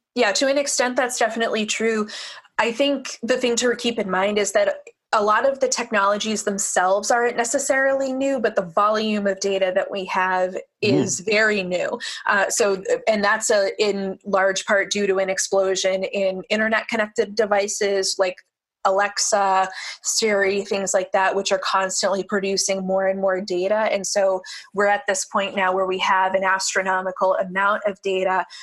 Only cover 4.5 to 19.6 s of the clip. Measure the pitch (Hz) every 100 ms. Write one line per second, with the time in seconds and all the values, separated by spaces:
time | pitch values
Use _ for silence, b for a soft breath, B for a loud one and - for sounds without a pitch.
4.5 | 214 196 - - - _ 220 208 214 269
5.5 | 269 254 240 240 214 196 208 214 208 -
6.5 | 196 - 196 185 196 208 240 240 240 240
7.5 | 285 269 269 269 269 269 262 277 269 220
8.5 | 208 175 185 208 214 220 208 202 190 196
9.5 | 190 185 190 - 202 185 190 185 185 185
10.5 | 185 - _ - 143 190 - 175 214 214
11.5 | 208 180 180 160 240 B B - 208 -
12.5 | - 202 190 190 170 - 214 202 214 -
13.5 | 214 196 - 208 196 196 190 202 190 196
14.5 | 190 - 202 190 208 196 190 190 190 -
15.5 | 196 190 185 190 190 190 202 190 185 -
16.5 | 214 220 220 - 226 214 - 202 208 208
17.5 | 202 208 - 202 196 190 - 185 180 _
18.5 | _ _ _ 196 190 202 - - 208 196
19.5 | 190